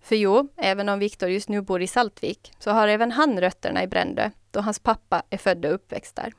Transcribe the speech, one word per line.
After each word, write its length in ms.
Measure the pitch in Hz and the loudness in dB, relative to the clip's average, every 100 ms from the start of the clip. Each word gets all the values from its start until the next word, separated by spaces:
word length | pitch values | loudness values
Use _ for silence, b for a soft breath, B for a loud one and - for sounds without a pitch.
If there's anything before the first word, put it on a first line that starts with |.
För 160 | - 220 | 0 2
jo, 320 | 202 208 277 - | 4 4 2 -2
även 320 | 196 196 202 | 0 0 0
om 100 | 202 | 0
Viktor 300 | 202 - 185 | -2 -2 -4
just 200 | 190 202 | -2 -2
nu 120 | 208 | -6
bor 220 | 196 185 | -2 -2
i 40 | 180 | 0
Saltvik 640 | - 233 - - 196 - _ | 0 0 -2 -8 -8 -12 _
så 120 | - | 0
har 180 | 220 214 | 2 4
även 240 | 214 233 | 2 0
han 280 | 240 302 208 | 2 2 2
rötterna 420 | 180 - - 185 | 0 -2 -6 -4
i 40 | 185 | -2
Brände 440 | 185 - - 214 - _ | 0 -2 -2 -4 -4 _
då 100 | - | -6
hans 180 | 208 214 | -4 -2
pappa 440 | - 220 _ 170 - | 0 -2 _ -4 -2
är 80 | 196 | -4
född 260 | - 175 | 0 0
och 100 | 151 | 0
uppväxt 420 | 185 _ - - - | -2 _ -12 -10 -10
där. 160 | - | -10